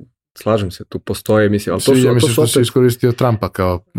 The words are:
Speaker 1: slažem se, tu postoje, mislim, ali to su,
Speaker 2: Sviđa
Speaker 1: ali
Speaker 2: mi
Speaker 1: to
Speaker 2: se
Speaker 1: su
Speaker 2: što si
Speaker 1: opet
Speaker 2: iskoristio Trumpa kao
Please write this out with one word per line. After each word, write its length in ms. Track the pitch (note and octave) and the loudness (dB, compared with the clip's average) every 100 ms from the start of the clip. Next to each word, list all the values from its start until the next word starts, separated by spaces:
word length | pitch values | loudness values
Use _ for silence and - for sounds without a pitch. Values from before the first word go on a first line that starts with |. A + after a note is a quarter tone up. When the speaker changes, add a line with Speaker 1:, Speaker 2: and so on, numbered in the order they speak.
| - _ _ | -10 _ _
Speaker 1:
slažem 360 | - G#2+ A2 F#2+ | -8 -2 -2 -2
se, 140 | - | -8
tu 140 | - F#2+ | -14 -12
postoje, 500 | - G2+ - G#2+ G#2 | -10 -8 0 2 2
mislim, 240 | G#2 F#2 | 0 -2
ali 80 | F#2+ | -2
to 40 | |
su, 80 | - | 2
Speaker 2:
Sviđa 160 | B2+ B2+ | 2 2
Speaker 1:
ali 60 | |
Speaker 2:
mi 60 | B2 | 2
Speaker 1:
to 60 | A#2 | 2
Speaker 2:
se 20 | |
Speaker 1:
su 60 | |
Speaker 2:
što 120 | A#2 A#2+ | 0 0
si 60 | |
Speaker 1:
opet 100 | C3+ | 0
Speaker 2:
iskoristio 500 | A#2 C3 B2 A#2+ B2 | 0 2 2 2 -2
Trumpa 360 | A#2+ B2+ A2+ F#2+ | 0 -2 -2 -4
kao 360 | - F#2 F2+ - | -2 -2 -2 -6